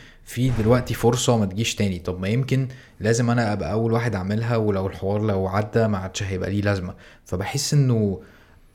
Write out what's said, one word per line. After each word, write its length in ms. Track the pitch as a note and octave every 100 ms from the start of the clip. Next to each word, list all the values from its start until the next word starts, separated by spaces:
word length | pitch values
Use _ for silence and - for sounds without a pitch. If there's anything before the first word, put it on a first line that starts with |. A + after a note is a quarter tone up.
| - -
في 280 | - - C3 A#2
دلوقتي 340 | G#2+ B2 A#2+
فرصة 440 | A#2+ A2+ B2 - A#2
ما 80 | G2
تجيش 300 | F#2 A2+ -
تاني. 240 | G#2 F2
طب 200 | - F2+
ما 80 | F#2+
يمكن 400 | A#2+ B2+ C3 C3 - - -
لازم 300 | A2 A#2 A#2+
أنا 240 | A#2+ A2+
أبقى 180 | G#2 D#2+
أول 220 | G#2+ A2+
واحد 220 | A2+ A#2 G2+
أعملها، 420 | F#2 G#2+ A#2 A#2
ولو 300 | G#2+ F#2+ F#2+
الحوار 340 | - G2 G#2
لو 260 | G#2+ G2 F#2+
عدى 400 | F#2+ G#2+ A#2 A2
ما 100 | G2+
عادش 260 | F#2 -
هيبقى 260 | G2 F#2 F#2
ليه 120 | G2+
لازمة. 320 | G2+ G2 F2+ - - - -
فبحس 480 | F2 F#2 C#3 -
إنه 480 | D3+ C3 A#2 G#2 F2+ - - - - -